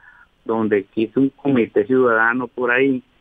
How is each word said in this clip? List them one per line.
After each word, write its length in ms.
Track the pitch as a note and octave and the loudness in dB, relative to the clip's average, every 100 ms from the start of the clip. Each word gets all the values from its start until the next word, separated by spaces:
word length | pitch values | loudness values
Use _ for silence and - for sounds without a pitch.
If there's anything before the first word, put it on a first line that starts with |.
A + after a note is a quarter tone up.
| - - _ _ | -20 -20 _ _
donde 340 | - A2+ G#2+ G#2 | -6 -2 0 0
existe 400 | - - G#2+ C3 | -2 -6 -4 0
un 120 | C3+ | -2
comité 540 | _ C#3 B2+ G#2 G#2+ | _ -2 0 0 -2
ciudadano 640 | G2+ C3 B2 A2+ A2+ B2+ A#2+ | 0 2 2 2 0 -2 -6
por 240 | - B2 | -6 -2
ahí, 320 | B2 C#3 B2+ _ _ | 0 0 -2 _ _